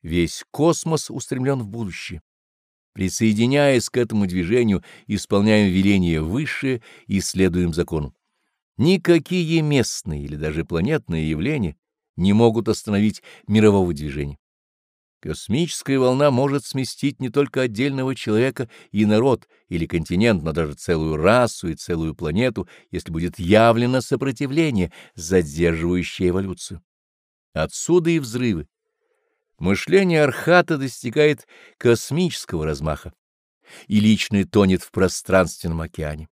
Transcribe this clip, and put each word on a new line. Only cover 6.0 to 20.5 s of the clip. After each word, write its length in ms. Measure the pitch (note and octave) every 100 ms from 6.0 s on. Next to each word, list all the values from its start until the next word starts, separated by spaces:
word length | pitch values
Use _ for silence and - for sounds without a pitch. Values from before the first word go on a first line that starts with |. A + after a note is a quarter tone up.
| F2 D#2+
высшее 600 | D#2 A2+ D3+ - C3+ B2+ - - -
и 120 | G2
следуем 540 | - F#2 F#2 F2 F2
закону. 420 | D#2+ E2+ D#2+ C#2+ _ _ _ _ _ _ -
Никакие 840 | D3 F#3 - E3+ C3+ F3+ D#3+ E3
местные 600 | D3+ C#3+ G#2+ - - D2+
или 120 | C#2+ D2
даже 280 | D#2 D2+
планетные 680 | D#2 E2 G2+ D#3 - E2 D#2
явления 460 | D#2 G#2+ D3+ F2+ - _ _ _ -
не 180 | F#2
могут 360 | G#2 A#2 A2+ A2
остановить 520 | G#2 - G2+ G#2+ G2+ - - -
мирового 460 | G#2+ G#2+ G2+ -
движения. 440 | D2 D2 C#2 C#2+ C#2 _ _ _ _ _ _ _ _
Космическая 760 | - D#2 - A#2+ E3 - - C3+
волна 320 | B2+ B2+ D3
может 340 | B2 C#3 C#3
сместить 560 | - C3+ C3 - C#3 C#3
не 100 | B2+
только 320 | B2+ C#3+ C3+
отдельного 540 | B2+ G#2 C#3 C3+ C3 C3
человека 540 | - G#2+ B2+ C3 B2 - -
и 120 | G#2 G#2+
народ 420 | G#2+ C3+ B2 _ _ _
или 200 | F2 E2
континент, 560 | F2 D#2 F2 A#2 G2
но 100 | D#2